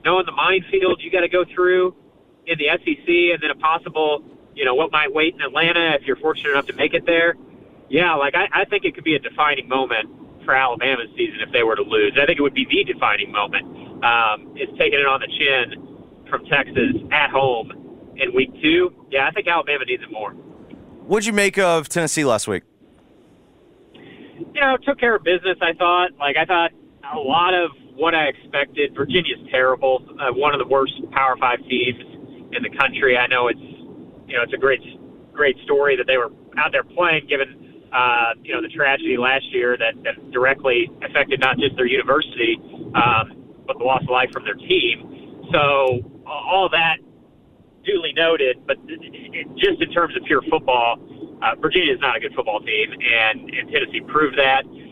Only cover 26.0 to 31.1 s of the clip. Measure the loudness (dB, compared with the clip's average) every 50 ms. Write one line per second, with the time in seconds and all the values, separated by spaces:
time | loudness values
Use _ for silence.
26 | 2 0 -2 -4 -2 0 0 0 0 2 2 2 2 0 -2 -8 -18 -20 _ _
27 | -14 -10 -8 -6 -2 0 2 4 4 4 4 2 0 -2 -4 -10 -20 -20 -6 -2
28 | 0 2 2 2 2 0 -2 -6 -12 -6 -4 -4 -4 -2 -2 -2 -4 -2 -2 -4
29 | -4 0 0 0 0 0 -6 -10 -8 -4 0 2 2 2 2 2 2 0 0 0
30 | -2 -8 -12 -6 -4 -4 -2 0 0 0 0 0 0 2 2 2 2 0 -4 -8
31 | -12 -4